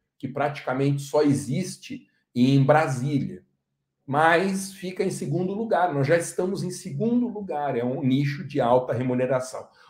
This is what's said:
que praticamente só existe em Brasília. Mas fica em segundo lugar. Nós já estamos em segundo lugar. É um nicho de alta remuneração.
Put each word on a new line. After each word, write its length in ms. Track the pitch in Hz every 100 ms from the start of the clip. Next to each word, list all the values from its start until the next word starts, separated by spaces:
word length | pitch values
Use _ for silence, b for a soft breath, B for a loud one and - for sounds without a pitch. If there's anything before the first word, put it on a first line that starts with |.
| _ _
que 100 | -
praticamente 760 | - 147 143 - 131 143 139
só 180 | - 151
existe 840 | 147 - - 170 190 - - - b b _
em 280 | 123 127 139
Brasília. 840 | 135 151 160 120 143 139 95 - - _ _ _ _ _
Mas 680 | - 139 165 170 196 190 -
fica 300 | - 185 180
em 80 | 190
segundo 420 | 143 143 165 185
lugar. 400 | 202 226 170 180
Nós 140 | 143 131
já 100 | 170
estamos 460 | 170 - 185 185
em 80 | 175
segundo 560 | 180 170 139 220 247 226
lugar. 500 | 202 190 147 143 120
É 60 |
um 180 | 123 143
nicho 440 | 131 135 143 143 -
de 140 | 139
alta 340 | 120 127 127
remuneração. 760 | 117 131 123 123 110 - - - b b